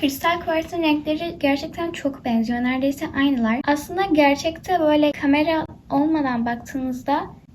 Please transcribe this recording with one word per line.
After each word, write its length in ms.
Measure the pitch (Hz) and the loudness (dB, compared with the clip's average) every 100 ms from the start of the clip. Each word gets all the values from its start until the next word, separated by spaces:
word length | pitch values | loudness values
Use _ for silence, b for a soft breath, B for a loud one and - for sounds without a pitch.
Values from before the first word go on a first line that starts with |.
kristal 400 | 277 262 339 349 | -2 0 0 0
kuvarsın 420 | 339 320 320 349 | 0 -2 -2 0
renkleri 540 | 311 302 302 311 339 - | 2 2 0 -4 -4 -2
gerçekten 500 | 277 285 320 - 339 | 0 0 -2 -6 -6
çok 340 | - 277 - | -4 -6 -4
benziyor. 380 | 247 226 220 240 | -2 0 0 -2
Neredeyse 440 | 247 262 277 277 311 - | -2 0 0 -2 -4 0
aynılar. 440 | 285 254 220 240 294 | 2 2 2 0 0
Aslında 360 | 294 - 359 392 | -2 -2 -2 2
gerçekte 680 | 302 285 285 330 320 - 349 | 4 4 4 -2 -4 0 2
böyle 320 | 302 302 294 | 4 4 2
kamera 540 | - 285 294 311 320 311 - - | 2 2 2 2 0 -2 -10 -4
olmadan 560 | 277 302 320 269 240 233 | 0 2 2 0 -2 -2
baktığınızda 800 | 240 - 269 262 254 - 302 381 - - | -4 -6 -6 -4 -4 -2 -2 -2 -12 -20